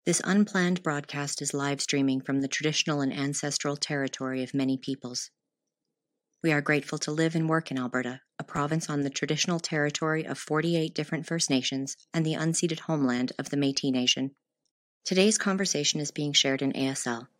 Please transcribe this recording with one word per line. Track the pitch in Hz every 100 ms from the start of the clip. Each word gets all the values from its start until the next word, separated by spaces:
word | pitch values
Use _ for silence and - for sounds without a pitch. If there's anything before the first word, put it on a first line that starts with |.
This | - 170
unplanned | - 202 208 190 180 180
broadcast | 165 143 143 147 143 -
is | 143
live | 143 143 139
streaming | - 143 135 131
from | 139 139
the | 135
traditional | - 151 151 165 147
and | 135
ancestral | 143 139 147 147 - 147
territory | 143 - 143 135 - 131 131
of | 127
many | 139 135 131
peoples. | - 131 123 123 - _ _ _ _ _ _ _ _ _ _ _
We | 165
are | 147
grateful | 147 147 139 151
to | -
live | 151 160 160
and | 160
work | 160 -
in | 135
Alberta, | 123 127 123 127 _ -
a |
province | - 165 147 160 -
on | 156
the | 139
traditional | - 147 151 - 170
territory | - 160 147 - 160 160 151
of | -
forty-eight | - 151 165 170 160
different | - 147 156
First | 156 165 -
Nations | 135 - 135 135 - _
and | 165 156
the |
unceded | 156 160 160 170 160
homeland | - 156 131 123 127 -
of | 135
the | 143
Métis | 139 135 139
Nation. | 127 123 - 135 - _ _ _ _ _ _ -
Today's | 185 208 214
conversation | 202 190 190 147 147 156
is | 147
being | - 147
shared | 143 139 135
in | 135 -
A | 135
S | 135 123
L. | 117 123